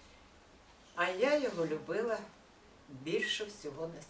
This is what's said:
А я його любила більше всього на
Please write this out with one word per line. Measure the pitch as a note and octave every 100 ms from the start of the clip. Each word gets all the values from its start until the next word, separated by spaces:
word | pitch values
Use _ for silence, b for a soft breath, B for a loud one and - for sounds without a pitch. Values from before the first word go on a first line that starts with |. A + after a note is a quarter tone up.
| - - - - - - - - - -
А | F3
я | F#3 C4 D4
його | B3+ F3 D#3+
любила | D3+ - F#3+ A#3 G#3 - - - - - - -
більше | C3 C#3+ G#3+ - - G#3
всього | - D3+ C#3+ E3
на | D#3+ -